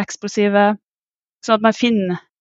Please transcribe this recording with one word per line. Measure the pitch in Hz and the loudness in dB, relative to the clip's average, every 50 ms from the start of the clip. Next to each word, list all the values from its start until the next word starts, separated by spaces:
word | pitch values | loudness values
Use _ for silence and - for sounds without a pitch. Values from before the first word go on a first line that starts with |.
eksplosive, | 196 - - - - 202 - 220 208 202 202 202 202 208 214 202 _ _ _ _ _ _ _ _ _ _ _ _ - | -8 -8 -10 -12 -12 -6 -2 -2 0 2 2 2 2 2 0 -2 _ _ _ _ _ _ _ _ _ _ _ _ -2
sånn | - 226 214 | -2 0 2
at | 214 | 2
man | 226 214 | 0 0
finner, | - 247 240 233 208 190 180 180 - - _ _ _ | 0 0 0 2 0 0 -2 -4 -6 -10 _ _ _